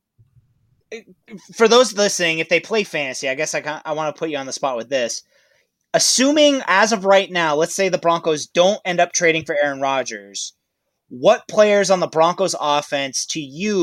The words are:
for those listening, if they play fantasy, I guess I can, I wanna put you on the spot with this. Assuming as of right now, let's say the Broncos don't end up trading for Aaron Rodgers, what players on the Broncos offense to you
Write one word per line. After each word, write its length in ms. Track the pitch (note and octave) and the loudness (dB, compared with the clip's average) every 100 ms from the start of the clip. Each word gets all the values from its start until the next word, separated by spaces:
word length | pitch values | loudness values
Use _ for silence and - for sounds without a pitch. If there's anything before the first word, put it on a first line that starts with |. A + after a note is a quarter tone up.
| _ _ _ _ _ _ _ _ _ A3+ - _ _ G#3 - | _ _ _ _ _ _ _ _ _ -18 -18 _ _ -20 -16
for 140 | F3 A3+ | 0 4
those 260 | A#3+ A#3+ | 6 4
listening, 460 | G3+ G3+ G3 E3+ D#3+ | 0 -2 0 -2 -2
if 80 | D#3 | 0
they 140 | E3+ | -2
play 240 | - A3 G#3 | 0 -4 -4
fantasy, 420 | D#3 C3+ B2 C#3 | -6 -6 -6 -6
I 80 | C3+ | -4
guess 180 | D#3 | -4
I 60 | D#3 | -6
can, 220 | C#3+ D3+ | -8 -10
I 80 | D#3+ | -8
wanna 220 | D3+ D#3 | -6 -6
put 160 | D3 E3 | -6 -6
you 80 | C#3+ | -6
on 80 | C3+ | -8
the 80 | |
spot 240 | - C#3 A#2+ | -6 -4 -6
with 100 | A#2 | -4
this. 360 | C3+ A#2 - - _ _ _ _ _ _ | -4 -4 -6 -14 _ _ _ _ _ _
Assuming 680 | E3+ - - C4 D4+ D4 C4+ - | 0 2 2 4 6 4 4 2
as 280 | F#3 G#3+ | 2 2
of 100 | A3 | 2
right 260 | F#3+ G3 F3+ | 4 4 4
now, 260 | F3+ D#3+ D3 | 0 0 0
let's 200 | E3+ - | -2 -2
say 140 | F#3+ | -2
the 80 | F3 | 0
Broncos 480 | E3+ E3+ E3 D3+ - | 0 0 0 -4 -2
don't 340 | E3+ F3+ G#3 F#3 | 2 2 2 -2
end 160 | F3 | 0
up 100 | F3 | 0
trading 320 | - E3+ D#3+ | 2 0 0
for 140 | D3+ D3 | -2 -2
Aaron 200 | D3 C#3 | -2 -2
Rodgers, 720 | C3+ C3+ A#2+ G#2+ G2+ G2 - - _ _ _ _ _ | -2 -2 -4 -10 -14 -12 -14 -16 _ _ _ _ _
what 380 | B2 D#3+ G#3+ - | 0 2 2 0
players 420 | G3 G#3+ G3+ F#3 | 2 4 4 2
on 120 | F#3 | 0
the 60 | D#3 | 0
Broncos 480 | D#3 E3 F3 F3+ - | 2 2 2 -2 -2
offense 640 | D3 D3 - C#3+ C3+ - - | -2 -2 -2 -6 -6 -6 -8
to 120 | E3 | -8
you 400 | C#3 C#3+ G#3+ G3 | -10 -8 -4 0